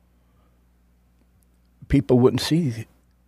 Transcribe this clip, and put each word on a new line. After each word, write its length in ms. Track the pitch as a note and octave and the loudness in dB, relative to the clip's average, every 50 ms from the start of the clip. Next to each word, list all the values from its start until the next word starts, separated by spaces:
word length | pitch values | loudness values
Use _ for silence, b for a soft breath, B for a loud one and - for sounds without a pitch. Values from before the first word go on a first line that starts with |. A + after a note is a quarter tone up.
| _ _ _ _ _ _ _ _ _ _ _ _ _ _ _ _ _ _ _ _ _ _ _ _ _ _ _ _ _ _ _ _ _ _ _ _ - | _ _ _ _ _ _ _ _ _ _ _ _ _ _ _ _ _ _ _ _ _ _ _ _ _ _ _ _ _ _ _ _ _ _ _ _ -6
people 320 | - - C#3 - - B2+ A#2+ | -2 -2 -2 0 2 2 4
wouldn't 220 | B2 B2+ - B2+ | 4 2 2 0
see 440 | - - D3+ E3+ F3 C3 A2+ A2+ A2+ _ _ _ _ _ _ _ _ | -4 -2 -2 -2 -2 -4 -6 -8 -14 _ _ _ _ _ _ _ _